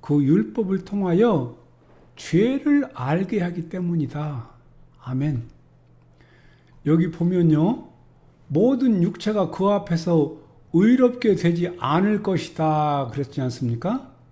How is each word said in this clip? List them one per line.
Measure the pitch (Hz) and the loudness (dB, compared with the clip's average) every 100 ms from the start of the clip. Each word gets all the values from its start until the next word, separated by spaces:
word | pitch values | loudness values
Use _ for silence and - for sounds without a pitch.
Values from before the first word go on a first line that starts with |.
그 | - 147 | 0 2
율법을 | 135 175 220 - 196 190 | 4 2 2 -4 -4 -4
통하여 | - 202 185 170 233 180 123 - _ _ _ - - | -4 -4 0 2 4 2 -2 -12 _ _ _ -20 -20
죄를 | - - 160 226 269 285 285 254 | -18 -2 2 2 0 0 0 0
알게 | - 131 160 190 214 | -6 -4 -2 -2 -2
하기 | 175 175 165 | -4 -6 -10
때문이다." | 185 175 170 135 147 151 139 113 - _ - - _ | -6 -4 -2 -4 -6 -8 -8 -12 -20 _ -20 -20 _
아멘. | - 131 147 131 117 - _ _ _ _ _ _ _ _ _ _ _ - - | -8 -4 -2 -4 -8 -18 _ _ _ _ _ _ _ _ _ _ _ -10 0
여기 | 165 175 | 2 2
보면요, | - 175 180 170 151 170 254 - - _ _ _ _ _ | -2 0 2 4 4 2 0 -6 -20 _ _ _ _ _
모든 | 143 226 269 254 208 | 0 2 2 0 2
육체가 | 170 - 208 214 170 | 0 -2 -4 0 -2
그 | - 190 | 0 0
앞에서 | 202 202 170 175 170 160 - - - - | 0 -2 -4 2 2 2 -4 -20 -20 -2
의롭게 | 165 208 247 247 247 226 | 2 4 6 4 2 0
되지 | 196 170 170 175 - | 2 2 0 -2 -4
않을 | 127 156 196 208 | 0 2 2 0
것이다 | 208 185 - - 156 156 151 143 131 | -2 -4 -4 -2 0 0 0 -2 -4
그랬지 | 123 139 - | -6 -6 -4
않습니까? | 127 123 123 117 180 247 - _ _ | -6 -2 -4 -2 -2 -4 -6 _ _